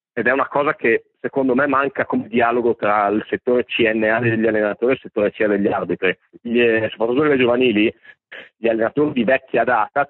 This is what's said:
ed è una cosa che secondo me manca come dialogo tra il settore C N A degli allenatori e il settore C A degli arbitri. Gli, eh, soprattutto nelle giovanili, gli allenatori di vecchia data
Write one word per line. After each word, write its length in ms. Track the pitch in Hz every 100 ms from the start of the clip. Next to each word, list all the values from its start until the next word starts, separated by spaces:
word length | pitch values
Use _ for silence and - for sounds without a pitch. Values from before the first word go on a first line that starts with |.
| _
ed 140 | - 113
è 60 |
una 160 | 135 123
cosa 260 | 139 143
che 300 | 147 120 113 - _
secondo 340 | 123 139 131
me 140 | 123 143
manca 360 | 135 139 - -
come 200 | 127 107
dialogo 480 | 117 117 120 117
tra 320 | 110 104 104 101
il 180 | 107 -
settore 360 | - - 123 -
C 220 | - 113
N 140 | 110
A 160 | 110 117
degli 280 | 120 113 110
allenatori 420 | 107 104 101 120
e 40 |
il 60 | 131
settore 300 | 98 - 104
C 120 | -
A 40 | 107
degli 220 | 101 98
arbitri. 500 | 90 90 87 92 87 _ -
Gli, 180 | 120 117
eh, 300 | 117 113 107
soprattutto 320 | - 113 123
nelle 160 | 151 139
giovanili, 560 | 120 120 127 104 110 - - - _ - - _
gli 100 | 113
allenatori 460 | 113 110 - 147
di 120 | 131
vecchia 380 | 107 131 - 120
data 440 | 117 117 104 143 143